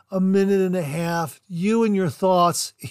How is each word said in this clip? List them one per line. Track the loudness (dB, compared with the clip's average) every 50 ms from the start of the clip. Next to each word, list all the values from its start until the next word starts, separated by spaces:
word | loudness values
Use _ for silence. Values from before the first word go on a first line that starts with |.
| _ -8
a | -4 -2
minute | 0 2 2 2 2 2 2 0
and | 0 0 -2
a | -2
half, | -4 -4 -4 -4 -4 -4 -4 -4 -4 -6 -10 -14 _ -12
you | -6 -4 -2 0 0 2
and | 2 2 2
your | 0 0 -2
thoughts. | -2 0 0 2 4 4 4 2 2 -2 -6 -8 -12 -16
<laughs> | -18 -14